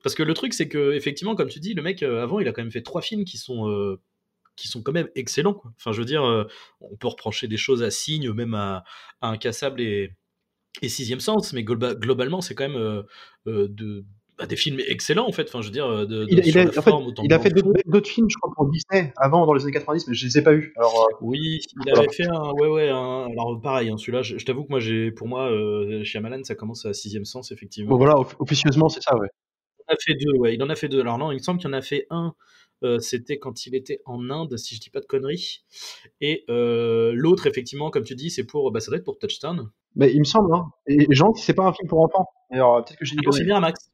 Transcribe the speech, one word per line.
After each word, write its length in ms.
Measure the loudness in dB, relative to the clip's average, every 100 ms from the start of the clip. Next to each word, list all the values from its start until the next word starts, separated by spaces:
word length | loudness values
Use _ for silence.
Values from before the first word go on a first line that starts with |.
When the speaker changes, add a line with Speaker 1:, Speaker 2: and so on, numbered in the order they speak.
Speaker 1:
Parce 100 | -4
que 80 | -2
le 140 | -2 -2
truc, 180 | -4
c'est 140 | -4 -4
que, 260 | 0 0
effectivement, 400 | 0 -4 -6 -6
comme 160 | -2 -4
tu 100 | -4
dis, 140 | -8
le 80 | -6
mec, 220 | -6 -4
euh, 180 | -2 -2
avant, 180 | -2 -2
il 80 | -2
a 40 |
quand 100 | -4
même 80 | -8
fait 140 | -10
trois 180 | -8 -8
films 240 | -6 -6 -6
qui 140 | -10
sont, 280 | -10 -6 -2
euh, 320 | -2 -4 -6 _ _ _ _ _ -16
qui 120 | -12
sont 160 | -8
quand 80 | -4
même 180 | -4 -4 -8
excellents, 400 | -6 0 0 -2
quoi. 160 | -12 -12
Enfin, 140 | -6
je 60 | -4
veux 80 | -2
dire, 180 | 0
euh, 200 | 2 2 -2 -10 -20 _
on 140 | -20 -8
peut 100 | -8
reprocher 400 | -6 -8 -6 -6
des 100 | -4
choses 240 | 0 0
à 80 | 0
Signe, 420 | -4 -6 -4 -4
même 220 | -4 -4
à, 300 | -4 -4 -6 -10 -20 -20 _
à 80 | -6
Incassable 520 | -4 -6 -4 -6 -4
et, 300 | -2 -2 -4 -10 _ _ _ _ _ -10
et 60 | -8
Sixième 300 | -6 -6 -4
Sens, 320 | 0 -2 -2
mais 120 | -8
globa-, 320 | -4 -2 -2 -4
globalement, 460 | -2 0 0 -4
c'est 120 | -6
quand 160 | -6 -6
même, 100 | -4
euh, 220 | -4 -6 -10 -20 -20 _ -6
euh, 200 | -2 -2
de 380 | -4 -10 -12 -14 _ _ -14
bah, 80 | -8
des 100 | -4
films 240 | -2 -2 -4
excellents, 400 | -4 0 0 0
en 40 |
fait. 160 | -2 -6
Enfin, 140 | -6
je 60 | -8
veux 40 |
dire, 140 | -4 -2
euh, 180 | -2 -2
de, 200 | -4 4
de, 20 |
Speaker 2:
Il 100 | 6
a, 40 |
il 80 | 6
Speaker 1:
sur 100 | 6
Speaker 2:
a, 20 | 6
Speaker 1:
la 40 |
Speaker 2:
en 40 |
fait, 160 | 6 4
Speaker 1:
forme, 180 | 4 0
autant 160 | -4
Speaker 2:
il 100 | 4
a 40 | 4
Speaker 1:
que 60 |
Speaker 2:
fait 60 | 6
Speaker 1:
dans 60 | 4
le 60 |
Speaker 2:
d'autres, 180 | 4 2
Speaker 1:
fond. 80 | 4
Speaker 2:
d'autres 180 | 2 2
films, 180 | 0 2
je 80 | 0
crois, 140 | -6 0
pour 140 | 0
Disney, 440 | 0 0 0 0 0
avant, 280 | 4 6 6
dans 80 |
les 100 | 4
années 80 | 2
quatre-vingt-dix, 360 | -4 -2 -4 -2
mais 60 |
je 120 | -4 2
les 120 | 4
ai 60 |
pas 100 | 6
vus. 200 | 6 2 2
Alors, 160 | 4 6
euh, 200 | 4 2
Speaker 1:
Oui, 380 | -4 -2 -4 -6
il 220 | -8 -8
Speaker 2:
voilà. 160 | 4 6
Speaker 1:
avait 140 | 6
fait 140 | 2 -2
un, 240 | -2 -2
ouais, 140 | 2 2
ouais, 220 | 4 2
un, 360 | 0 -2 -4 -6
alors, 280 | -6 -4 -4
pareil, 280 | -2 0 0
hein, 80 | -4
celui-là, 240 | -4 -4
je, 160 | -4 -6
je 80 | -6
t'avoue 180 | -6
que 60 | -2
moi, 100 | -2
j'ai, 320 | 0 -2 -2
pour 160 | -6 -8
moi, 220 | -4 -2
euh, 540 | 0 0 -2 -4 -6
Shyamalan, 400 | -6 -8 -8 -10
ça 120 | -10 -10
commence 300 | -10 -10 -8
à 80 |
Sixième 320 | -8 -8 -8 -8
Sens, 260 | -12 -14
effectivement. 400 | -16 -16 -10 2
Speaker 2:
Bon, 60 | 6
voilà, 200 | 8 6
off-, 180 | 2 -4
officieusement, 500 | -2 2 2 4 4
c'est 120 | 2
ça, 160 | 0 0
ouais. 120 | 0 _ _ _ _ _
Speaker 1:
Il 120 | -4
en 40 | -2
a 20 | 0
fait 100 | 0
deux, 220 | 2 2
ouais, 160 | 2
il 100 | 0
en 60 | -2
a 60 | -4
fait 140 | -2
deux. 100 | 0
Alors 180 | 0 -2
non, 140 | -4
il 40 | -4
me 40 |
semble 200 | -2 -4
qu'il 100 | -2
en 40 |
a 80 | -6
fait 260 | -4 -6 -4
un, 240 | -6 -6 -8 _ _ _ _
euh, 160 | -2 -2
c'était 400 | -2 -8 -6 -8
quand 260 | -8 -12 -6
il 80 |
était 280 | -8 -6 -12 -10
en 240 | -10 -8
Inde, 280 | -8 -6 -10
si 180 | -12 -16
je 60 |
dis 80 | -12
pas 100 | -12
de 60 | -4
conneries. 580 | -4 -4 -6 -8 -14 _ -20 -18 -18 -20 _
Et, 240 | -4 -4 -2
euh, 640 | 0 0 0 0 2 2 2
l'autre, 320 | 4 4 2
effectivement, 420 | -2 -8 -8 -4
comme 140 | -4
tu 100 | -6
dis, 160 | -8 -8
c'est 160 | -6 -6
pour, 240 | -2 -2
bah, 100 | -2
ça 100 | -4
doit 60 | -6
être 80 | -6
pour 120 | -8
Touchstone. 540 | -8 -6 -6 -6 -8 _ _ 4
Speaker 2:
Mais 160 | 6
il 80 | 6
me 60 | 4
semble, 280 | 4 4
hein. 120 | 2 -2 _ 2
Et, 80 | 4
et 100 | 6
je 0 |
me 100 | 8
demande 180 | 6 4
si 60 |
c'est 100 | 0
pas 120 | 4 2
un 80 |
film 140 | 0 0
pour 140 | 4
enfants. 260 | 4 4 -2 _ _
Mais 60 | 4
alors, 260 | 6 6
peut-être 160 | 2 -8
que 60 | -6
j'ai 80 |
une 60 | 0
Speaker 1:
Ah 40 | 2
bon, 60 |
c'est 80 | 2
Speaker 2:
connerie. 80 | 2
Speaker 1:
Miramax. 440 | 2 2 -2 _